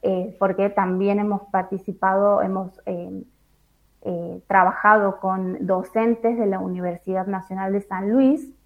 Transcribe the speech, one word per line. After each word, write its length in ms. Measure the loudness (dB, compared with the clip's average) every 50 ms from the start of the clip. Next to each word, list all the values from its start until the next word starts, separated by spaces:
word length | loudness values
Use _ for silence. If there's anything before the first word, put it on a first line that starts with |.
| 0
eh, 340 | 0 0 0 -2 -6 -4 -2
porque 300 | -2 0 0 0 0 0
también 500 | 0 0 0 0 0 0 2 2 2 2
hemos 220 | 0 0 -2 -4 -6 -4
participado, 920 | -4 -4 -2 -2 -8 -8 -8 -8 -8 -2 0 2 2 4 4 4 4 2 2
hemos, 280 | 0 -2 -4 -6 -8 -12 -12 _
eh, 380 | -8 -8 -8 -8 -10 -12 -14 -14 _ _ _ _ _ _ _ _ _ _ _ _ _ _ _ -8
eh, 400 | -6 -6 -6 -6 -8 -10 -12 _
trabajado 760 | _ 4 4 4 4 2 2 4 6 6 6 4 2 -2 -2
con 460 | -4 -2 -2 -2 -2 -4 -4 -4 -2
docentes 720 | 0 0 -2 -2 -4 -2 0 2 2 0 2 0 -2 0 2
de 80 | 0
la 120 | 0 0 -2
Universidad 680 | -4 -6 -6 -4 -4 -6 -6 -6 _ -4 -4 -4 -2
Nacional 460 | -4 -6 -6 -6 -8 -8 -6 -4 -2 -2
de 80 | -2
San 320 | -4 -4 -6 -4 -2 2 4
Luis 340 | 6 6 6 4 2 -2 -10 -18 _ _